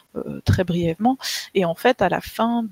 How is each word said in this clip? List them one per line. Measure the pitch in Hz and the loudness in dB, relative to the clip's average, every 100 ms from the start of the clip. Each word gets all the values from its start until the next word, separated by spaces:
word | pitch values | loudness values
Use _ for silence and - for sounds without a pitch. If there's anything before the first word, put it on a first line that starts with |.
| _ - | _ -10
euh, | - 71 - | -8 -4 0
très | - | 2
brièvement. | 175 175 170 165 226 262 - - - | 2 0 0 2 0 0 -2 -8 -4
Et | 190 170 | 0 0
en | |
fait, | 165 247 262 | 2 2 2
à | 185 | 2
la | - | 0
fin | - - 226 233 220 | -4 -2 0 0 -2